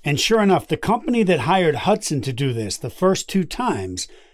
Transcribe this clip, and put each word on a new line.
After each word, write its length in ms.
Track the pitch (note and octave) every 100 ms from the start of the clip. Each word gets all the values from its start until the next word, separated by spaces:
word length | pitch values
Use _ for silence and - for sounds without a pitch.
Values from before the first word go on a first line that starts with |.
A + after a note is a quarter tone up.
And 160 | D3 C#3
sure 220 | - A3
enough, 260 | G3+ E3+ -
the 100 | D#3+
company 460 | - A3+ - A#3
that 180 | F#3 D#3
hired 340 | A2 F#3+ E3 B2+
Hudson 460 | F#3+ G#3+ - C#3+
to 120 | C3
do 200 | A#2+ C#3
this 240 | A#2 G#2 -
the 120 | B2
first 400 | - F#3 F#3 -
two 140 | F#3+
times 640 | E3+ - B3 B2+ F#2 F2+ - - _